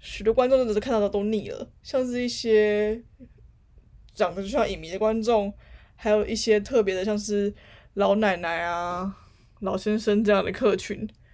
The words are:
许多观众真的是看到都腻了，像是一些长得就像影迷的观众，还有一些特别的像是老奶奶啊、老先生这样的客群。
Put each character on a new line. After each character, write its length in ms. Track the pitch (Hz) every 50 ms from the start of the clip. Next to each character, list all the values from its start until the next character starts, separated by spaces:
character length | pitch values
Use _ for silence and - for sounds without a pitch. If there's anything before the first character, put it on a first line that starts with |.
许 240 | - - - - 202
多 100 | 220 226
观 160 | 254 247 254
众 80 | 269 262
真 80 | 247
的 80 | 220 202
是 60 | 208
看 120 | 214 269
到 160 | 233 214 202 196
都 140 | 202 202 202
腻 240 | 214 220 202 127 92
了， 220 | 71 - - - - -
像 240 | - - - 262 254
是 160 | 247 240 247
一 60 | 247 240
些 760 | 240 - - 226 220 214 214 208 208 208 214 214 220 240 - - _ - 247 - - - - - - _ _ _ - - _ - - - - - -
长 200 | - 196 170 170
得 80 | 196
就 60 | 196 196
像 200 | 262 233 220 -
影 80 | 180 160
迷 120 | 160 165
的 80 | 180 190
观 240 | 214 220 220 226
众， 300 | 214 240 233 208 202 202 - - - - - - - _ _
还 160 | - - 214
有 160 | 214 214 208
一 100 | - 226
些 240 | 214 - 226 208 208
特 220 | 202 - 262 226
别 120 | 202 190 190
的 80 | 180
像 160 | 196 214 208 208
是 360 | 208 208 208 202 202 208 208 - - - - - - - -
老 220 | 202 202 196 202
奶 200 | 214 214 196 180
奶 260 | 175 175 165 170 165
啊、 540 | 170 175 170 175 175 175 175 180 190 196 196 - - - _ _ _ _ _ -
老 180 | 208 190 190 190
先 200 | - 208 214 220
生 240 | 214 214 208 214
这 80 | 226 208
样 140 | 202 196 -
的 80 | -
客 240 | 190 - 254 208 185
群。 320 | 185 - - 202 - 220 208 - _ - _